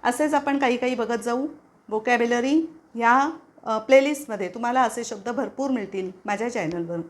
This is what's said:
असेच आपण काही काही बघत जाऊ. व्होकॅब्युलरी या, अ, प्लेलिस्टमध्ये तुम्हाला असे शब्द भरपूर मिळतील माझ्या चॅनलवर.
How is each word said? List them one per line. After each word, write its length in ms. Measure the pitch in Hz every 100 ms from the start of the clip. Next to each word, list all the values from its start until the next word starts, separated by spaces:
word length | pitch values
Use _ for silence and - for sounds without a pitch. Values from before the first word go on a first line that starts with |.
असेच 300 | 233 247 302
आपण 240 | 285 285 277
काही 200 | 269 240
काही 180 | 254 254
बघत 240 | 220 233
जाऊ. 280 | 233 240 294 - _ _ -
व्होकॅब्युलरी 920 | 214 220 240 233 240 247 311 320 - _ 233
या, 340 | 233 254 285 320 _ _
अ, 140 | - 220
प्लेलिस्टमध्ये 720 | 220 269 277 285 - 208 180
तुम्हाला 340 | 226 240 254
असे 220 | 240 233
शब्द 260 | 226 214 196
भरपूर 420 | 240 247 - 269
मिळतील 400 | 254 196 196 185 - -
माझ्या 240 | 202 233
चॅनलवर. 480 | 233 165 175 170 170